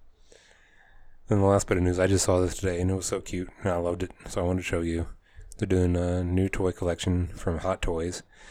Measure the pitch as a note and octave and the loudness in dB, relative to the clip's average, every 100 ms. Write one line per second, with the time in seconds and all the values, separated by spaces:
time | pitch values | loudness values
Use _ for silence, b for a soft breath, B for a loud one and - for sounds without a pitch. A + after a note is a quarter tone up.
0 | - - b b b b b b b b | -20 -20 b b b b b b b b
1 | b b - G#2 G2 G2 - F#2+ F2+ F2+ | b b 0 4 6 4 4 2 2 4
2 | F#2 F#2+ - F2+ F2+ - F#2+ F2 F#2 F#2+ | 4 4 4 4 2 0 -2 0 0 -2
3 | F2+ G2 - F2+ F2+ - G2+ F2 F2 F2 | -2 -6 -6 -8 -8 -6 -2 -2 -2 -2
4 | F#2 - - - F2 F#2 F2 F2 E2+ E2 | -6 -10 -8 -2 0 0 -2 -4 -2 -2
5 | E2 - b b b - G2 F#2 F2+ F2 | -4 -10 b b b -8 0 2 4 2
6 | F2 F2+ F2+ F#2 F#2+ - F#2+ - F2+ E2+ | 0 0 0 0 0 0 -2 -2 -2 -2
7 | - F2+ F2 - - E2 F#2 F#2+ - E2 | 0 0 -2 -4 -4 -4 -2 -2 -2 -2
8 | E2+ F2+ - B B | -4 -6 -12 B B